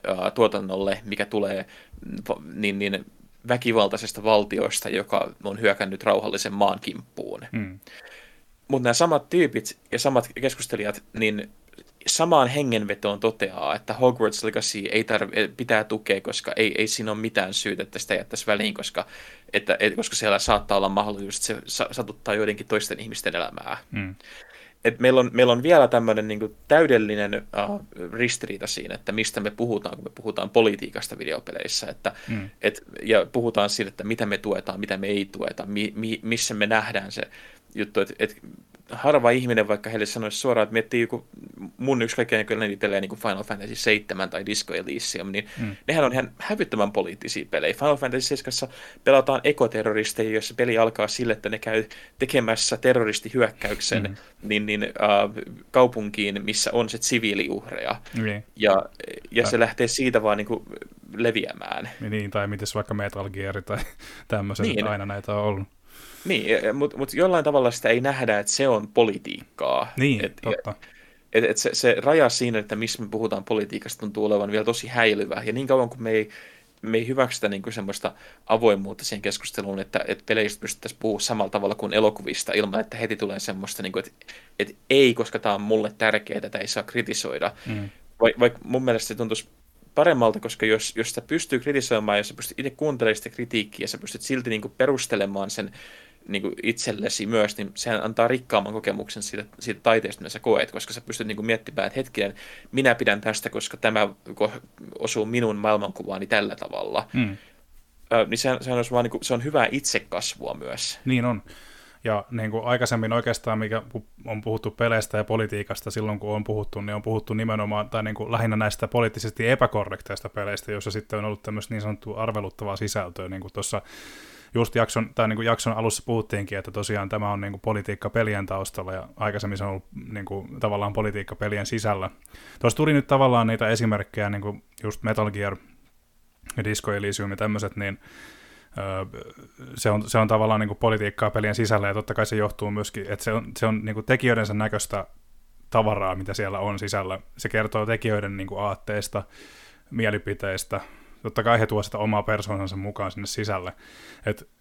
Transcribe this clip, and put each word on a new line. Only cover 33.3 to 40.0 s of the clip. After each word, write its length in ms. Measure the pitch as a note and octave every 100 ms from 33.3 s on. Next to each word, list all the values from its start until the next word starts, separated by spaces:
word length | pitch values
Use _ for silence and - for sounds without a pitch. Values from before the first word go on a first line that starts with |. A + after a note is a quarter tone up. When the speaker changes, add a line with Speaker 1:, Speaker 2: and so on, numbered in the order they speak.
Speaker 1:
puhutaan 380 | B2 A#2 A2 G2+
siitä, 180 | - G2
että 160 | -
mitä 220 | G#2 A2+ G#2+
me 120 | G2
tuetaan, 420 | G#2+ F#2+ - F#2
mitä 160 | G2+ F#2+
me 100 | G2
ei 220 | G2+ G2
tueta, 340 | G2+ - - G2
mi-, 260 | G#2 G#2+ A2+
mi-, 240 | A2+ A2+
missä 320 | A2 A2+ -
me 120 | G#2+ G#2
nähdään 460 | A2 G#2+ G#2 G2
se 100 | - - - - - _
juttu. 260 | - G#2 G#2
Et, 120 | G2 -
et 180 | G#2+ - - - _ - -
harva 400 | A#2+ C#3 D3 A#2+
ihminen, 380 | B2+ B2 A2 G#2
vaikka 220 | G#2 A2
heille 160 | A2